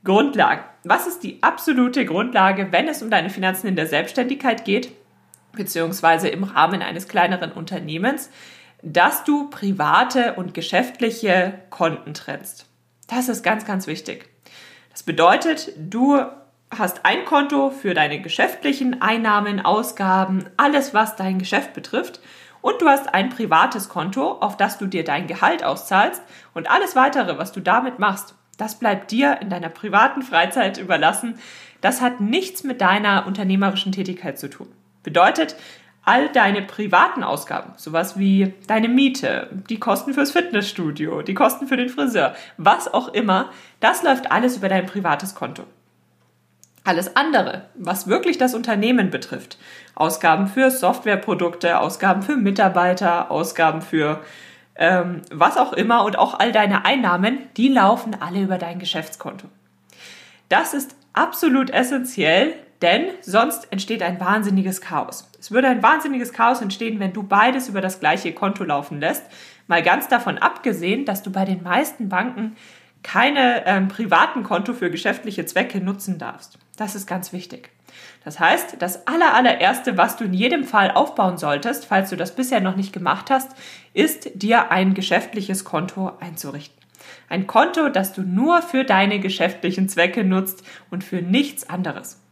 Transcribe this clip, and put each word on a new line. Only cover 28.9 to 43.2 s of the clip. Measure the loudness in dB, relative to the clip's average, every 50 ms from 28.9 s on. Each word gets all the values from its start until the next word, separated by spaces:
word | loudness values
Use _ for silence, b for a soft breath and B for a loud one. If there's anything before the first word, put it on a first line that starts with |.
| 0 0 -4 -6
dir | -2 2 2 2 2 0
in | -4 -8
deiner | -8 -6 -8 -10
privaten | -12 -10 -10 2 4 4 4 4 2 -2 -8
Freizeit | 0 2 2 2 2 2 0 0 0 -2 -4
überlassen. | -2 -2 0 4 4 2 2 2 -6 -8 -10 B B B B B B B B B
Das | 0 0 0 2
hat | 0 -2 0 0
nichts | -2 0 0 -2 -2 -4 -10 -10 -8
mit | -8 -4 0
deiner | 2 2 4 4 2 2 2 2 0
unternehmerischen | -2 -6 -4 0 0 2 2 2 2 0 -2 -4 -4 -4
Tätigkeit | -4 -6 -6 -8 -8 -10 -12 -10 -10
zu | -12 -14
tun. | -14 -16 -20 -20 _ _ _ _ _ _ _
Bedeutet, | 0 4 6 6 6 6 2 -2 -2 -4 B B B B B B B B B _
all | 4 4 4 4 4
deine | 4 4 4 4 2 0 -4
privaten | -6 -8 -8 -2 4 6 6 6 4 2 -4 -4
Ausgaben, | -4 -4 -6 -6 -8 -8 -8 -8 -10 -18
sowas | -16 -14 -4 -2 -2 -2 -2 -2 0
wie | 2 4 4 4 4 2 -2 -10 -4
deine | 0 0 2 2 4
Miete, | 4 4 4 4 2 0 -2 -2 -2 -2 -4 -8 -12 -14 -8 -8
die | -8 -6
Kosten | -2 0 -2 0 -2 -4 -2
fürs | 0 0 2
Fitnessstudio, | 0 -2 -2 0 -2 -2 -2 -2 -6 -4 -4 -4 -4 -4 -4 -4 -4 -6 -4
die | -4 0
Kosten | 2 2 2 2 0 -4
für | -2 -2
den | -2 -2 -4
Friseur, | -2 -2 -2 0 2 2 2 0 B B B B B
was | 0 4 4 4 4 0 -2 -2
auch | -2 -2 -2
immer, | -4 -2